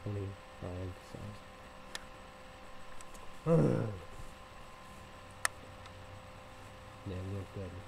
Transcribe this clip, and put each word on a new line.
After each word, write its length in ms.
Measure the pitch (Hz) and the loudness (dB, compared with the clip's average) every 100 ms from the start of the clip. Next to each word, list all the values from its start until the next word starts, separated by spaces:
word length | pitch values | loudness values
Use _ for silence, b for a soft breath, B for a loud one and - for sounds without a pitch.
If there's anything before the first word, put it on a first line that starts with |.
Twenty-five 880 | 107 101 98 98 - - 95 90 92 92 - | 2 2 0 -2 -8 -4 -2 0 0 -2 -6
south. 280 | - 104 104 - - - - - - - - - - - - - - - - - - - - | -4 -4 -6 -8 -10 -10 -10 -4 -4 -4 -10 -12 -12 -12 -10 -10 -8 -6 -6 -6 -6 -6 -2
<sighs> 480 | - 165 143 117 110 98 - - - - - - - - - - - - - - - - - - - - - - - - - - - - - - - | 10 12 12 10 6 0 -4 -6 -6 -6 -10 -10 -10 -10 -10 -10 -10 -10 -10 0 0 0 -10 -10 -10 -10 -10 -10 -12 -12 -12 -12 -12 -12 -12 -10 -4
That 180 | 92 95 98 | -2 -2 -2
look 120 | 95 | -2
better. 300 | - 92 90 | -4 -4 -4